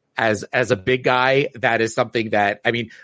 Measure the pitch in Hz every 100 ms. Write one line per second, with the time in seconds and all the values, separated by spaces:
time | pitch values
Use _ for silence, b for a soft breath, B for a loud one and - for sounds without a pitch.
0 | _ - 113 104 - 131 120 110 95 127
1 | 131 127 131 135 143 226 131 113 113 -
2 | 120 120 110 107 101 104 120 117 113 B